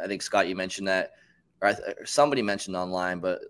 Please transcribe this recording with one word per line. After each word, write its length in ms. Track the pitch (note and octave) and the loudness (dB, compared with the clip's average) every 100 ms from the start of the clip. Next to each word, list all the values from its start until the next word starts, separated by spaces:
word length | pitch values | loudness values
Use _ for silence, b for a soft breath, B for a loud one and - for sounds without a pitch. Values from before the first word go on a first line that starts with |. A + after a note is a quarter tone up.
I 40 | F#2 | -6
think, 160 | G2 | -4
Scott, 260 | - G2+ F2+ | 0 2 2
you 80 | F#2+ | 0
mentioned 320 | F#2 - G2 | -4 -4 0
that, 220 | F#2 - b b b _ _ | 0 0 b b b _ _
or 80 | G2+ | 2
I 40 | |
th-, 200 | - - - | 2 -4 -8
or 80 | - | -2
somebody 340 | - D3 C3 | 4 4 4
mentioned 340 | G#2 G2 - | 0 -2 -4
online, 440 | F#2 F#2 F#2 F#2 F2+ | -4 -2 0 -2 0
but 220 | F2+ F2+ | -2 -2